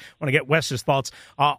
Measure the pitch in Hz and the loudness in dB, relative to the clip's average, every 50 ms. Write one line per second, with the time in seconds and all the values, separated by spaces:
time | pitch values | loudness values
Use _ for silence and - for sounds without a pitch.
0 | - - - - - 143 131 151 143 127 147 160 147 - 139 120 - - 143 135 | -14 -20 -14 -8 -2 0 0 0 2 2 0 0 0 -2 -6 -4 -2 0 0 0
1 | 131 - - - - - _ - 139 147 143 | -2 -6 -10 -18 -20 -10 _ 0 0 0 0